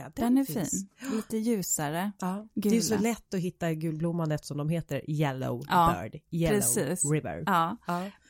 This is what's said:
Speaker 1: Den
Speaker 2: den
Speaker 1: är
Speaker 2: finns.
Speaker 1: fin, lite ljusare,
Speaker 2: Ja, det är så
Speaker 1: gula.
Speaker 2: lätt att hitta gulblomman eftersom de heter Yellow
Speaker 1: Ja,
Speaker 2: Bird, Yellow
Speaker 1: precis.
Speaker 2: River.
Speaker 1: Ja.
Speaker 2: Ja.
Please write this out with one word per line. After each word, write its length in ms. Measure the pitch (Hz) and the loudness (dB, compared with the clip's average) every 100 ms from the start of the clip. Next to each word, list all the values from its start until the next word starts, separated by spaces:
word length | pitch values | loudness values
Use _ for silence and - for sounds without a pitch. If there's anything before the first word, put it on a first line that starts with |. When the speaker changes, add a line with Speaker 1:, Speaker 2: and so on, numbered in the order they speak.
Speaker 1:
Den 100 | 127 - | -10 -2
Speaker 2:
den 220 | 233 254 | 2 4
Speaker 1:
är 80 | 269 | 2
Speaker 2:
finns. 240 | 151 - | -2 -2
Speaker 1:
fin, 420 | 185 196 _ 254 220 | -4 -6 _ -4 -4
lite 220 | - 220 | -2 -2
ljusare, 760 | 220 220 170 - 147 160 196 202 | 0 0 0 -2 -2 -2 -4 -4
Speaker 2:
Ja, 280 | 180 196 214 | -6 -6 -6
det 160 | - 202 | -2 2
är 120 | 226 | 2
så 140 | 165 214 | 2 2
Speaker 1:
gula. 140 | 220 | 0
Speaker 2:
lätt 240 | 226 - | -2 -4
att 60 | 196 | -2
hitta 340 | 175 - 170 | -2 -2 -2
gulblomman 580 | 160 160 156 170 170 160 | -2 -2 -2 -2 0 0
eftersom 260 | 151 - 147 | -2 -4 -4
de 120 | 147 | 0
heter 400 | 170 - 135 - | -2 -2 -6 -2
Yellow 540 | 147 151 131 127 123 143 | 0 0 0 -4 -4 2
Speaker 1:
Ja, 280 | 180 170 175 | 6 6 4
Speaker 2:
Bird, 180 | - - - | -4 -12 -8
Yellow 280 | 170 160 208 | 0 2 4
Speaker 1:
precis. 520 | 202 233 143 175 143 | 2 2 0 0 0
Speaker 2:
River. 320 | 156 110 80 160 | 0 0 -4 0
Speaker 1:
Ja. 320 | 180 165 226 - | 2 2 -2 -4
Speaker 2:
Ja. 220 | 175 190 - _ | -4 -6 -12 _